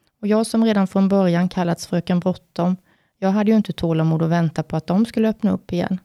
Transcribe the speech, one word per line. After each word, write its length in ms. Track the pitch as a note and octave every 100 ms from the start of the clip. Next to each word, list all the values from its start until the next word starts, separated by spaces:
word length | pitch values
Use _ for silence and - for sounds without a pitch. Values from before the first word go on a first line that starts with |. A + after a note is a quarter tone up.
| _ _
och 60 | G#3
jag 200 | G#3+ A3
som 180 | A3+
redan 220 | A3+ G#3 F#3+
från 220 | G3 F#3+
början 400 | G3 F#3 E3+ F3+
kallats 380 | - F3 E3+ -
fröken 340 | F3 - F3+
Bråttom, 560 | F#3 F3 _ - F3 F#3 _ _ _ -
jag 120 | F#3+
hade 200 | G#3 G#3
ju 60 | A3
inte 160 | G3+
tålamod 500 | - E3 D#3+ D#3+ D#3+
att 80 | D#3+
vänta 320 | E3+ E3 -
på 140 | - D#3+
att 100 | -
de 200 | F#3 A#3
skulle 220 | A3+ A3
öppna 220 | G#3+ G3+
upp 220 | F#3 -
igen. 280 | F3 F#3+ F#3